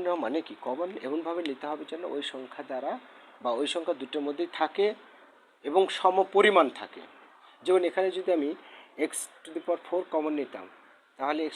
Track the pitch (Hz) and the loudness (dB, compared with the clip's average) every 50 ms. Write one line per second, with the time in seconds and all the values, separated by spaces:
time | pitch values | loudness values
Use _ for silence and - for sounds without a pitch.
0 | 180 175 175 165 131 110 139 160 156 - 110 - - 127 127 147 175 185 208 - | 0 0 -2 0 -2 -2 -2 -2 -4 -6 -12 -8 -6 -6 -4 -4 -4 -6 -6 -8
1 | - 131 147 165 165 165 170 175 170 147 135 127 - 147 151 151 156 - 160 165 | -6 -4 -4 -4 -4 -4 -4 -4 -4 -4 -6 -6 -6 -8 -8 -8 -8 -10 -10 -10
2 | 180 170 127 143 139 - - 131 131 127 - - 131 131 135 127 131 156 220 - | -8 -6 -6 -6 -6 -8 -8 -10 -12 -12 -14 -14 -10 -8 -8 -6 -4 -6 -6 -6
3 | - - - - - - - - - 123 117 120 147 143 - 175 160 175 170 131 | -10 -16 -20 -20 -20 -20 -16 -6 -2 -2 0 0 0 -2 -2 -2 -2 -2 -4 -4
4 | 131 123 - 151 143 143 143 156 175 170 - - 156 151 - - 202 208 220 - | -6 -6 -4 -4 -4 -2 -2 -4 -4 -6 -2 -2 -2 0 2 2 2 2 0 -4
5 | - - - - - - - - _ _ _ _ - 143 151 190 196 - - - | -10 -20 -20 -20 -20 -20 -20 -20 _ _ _ _ -6 2 4 4 4 4 2 4
6 | - 190 185 196 190 - - 196 202 214 196 180 156 127 - - 101 - - 85 | 4 4 6 6 4 6 6 6 6 8 8 8 6 6 2 -6 -12 -14 -14 -16
7 | - - - - - - - - - - - _ - 160 185 185 175 170 - 190 | -18 -18 -20 -20 -20 -20 -20 -20 -20 -20 -20 _ 2 4 4 4 4 4 2 2
8 | 190 185 175 185 185 190 180 160 139 147 165 - - - - - - - - - | 0 0 0 0 0 2 2 2 2 0 -2 -6 -10 -18 -20 -20 -20 -16 -4 -2
9 | 147 - - - - - - - - 165 160 165 - - 170 165 - - 175 180 | -2 -2 -2 -6 -10 -10 -14 -18 -18 -12 -10 -6 -2 -2 -2 -2 -2 -2 -2 -2
10 | 185 - 160 156 151 156 151 147 135 - - 101 92 95 - - - - - _ | -2 0 -2 0 0 0 0 -2 -4 -6 -8 -12 -14 -16 -20 -20 -20 -20 -20 _
11 | _ _ _ - 135 143 156 156 160 151 - | _ _ _ -4 -2 -2 -2 -2 -2 -4 -6